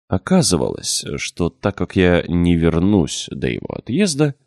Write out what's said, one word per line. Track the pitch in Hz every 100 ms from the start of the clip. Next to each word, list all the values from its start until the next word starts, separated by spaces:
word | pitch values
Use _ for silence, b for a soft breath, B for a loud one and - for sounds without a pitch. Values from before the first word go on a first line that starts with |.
| _
Оказывалось, | 95 - 185 147 87 57 50 - - - 69
что | - - 85
так | - 104 -
как | 90
я | 98 90 87 -
не | 87 87 85
вернусь | 82 80 92 104 69 - -
до | - 65
его | 53 50 -
отъезда, | - 135 208 139 151 -